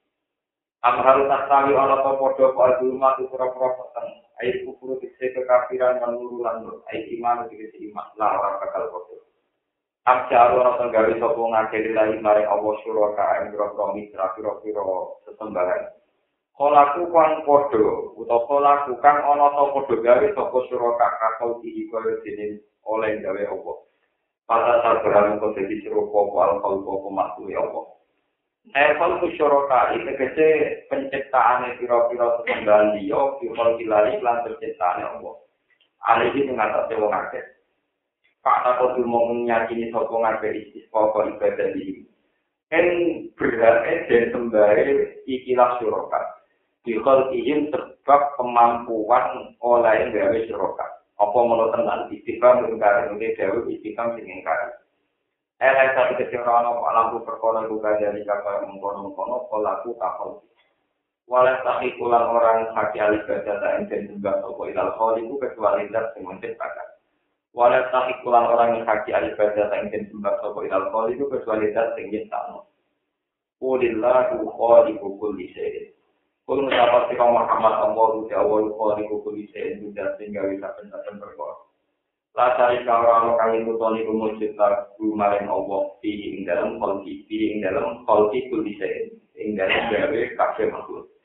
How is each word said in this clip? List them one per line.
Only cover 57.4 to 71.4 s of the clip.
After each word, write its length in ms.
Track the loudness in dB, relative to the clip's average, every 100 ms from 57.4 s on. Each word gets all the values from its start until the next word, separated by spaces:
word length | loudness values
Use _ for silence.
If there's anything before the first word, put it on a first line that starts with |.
| 0 0
iku 160 | -2 -4
kadali 480 | 0 0 0 -4 -4
kapa 400 | -4 -4 -6 -6
mengkono-mengkono, 800 | -8 -8 -8 -10 -8 -6 -6 -6
apa 80 | -4
laku 400 | -4 -4 -8 -6
kapal. 480 | -6 -6 -10 -12 _ _ _ _ _ _ _ _
Wala 400 | _ 4 4 2
tahi 320 | -2 -2 -4 -4
kulan 320 | 0 2 4
orang 480 | 4 4 4 0 -2
haki 240 | -4 0
alih 240 | 0 0
ibadah 320 | -2 -4 -4 -2
tak 80 | -2 -2
enten 240 | -2 -6 -8
sembah 320 | -6 -4 -2
sapa 180 | -4 -8 -6
ilal 240 | -2 -2 0
khaliqu 340 | 0 0 -4 -6
kecuali 480 | -6 -2 0 0 -2
zat 240 | -4 -4
sing 160 | -8 -14
menciptakan. 600 | -12 -12 -10 -10 -10 -14 -20 _ _ _ _ _ 2
Wala 320 | 4 4 2
tahi 320 | 0 -2 -4
kulan 320 | 2 4 4
orang 320 | 4 4 2
haki 320 | 0 -2 0 -2
alih 160 | -2
ibadah 320 | 0 0 2 0
tak 80 | -2
enten 320 | -4 -6 -8
sembah 320 | -6 -4 -2
sapa 140 | -4 -6
ilal 320 | -4 -2 -2
khaliqu 320 | -2 -2 -2
kecuali 480 | -4 -4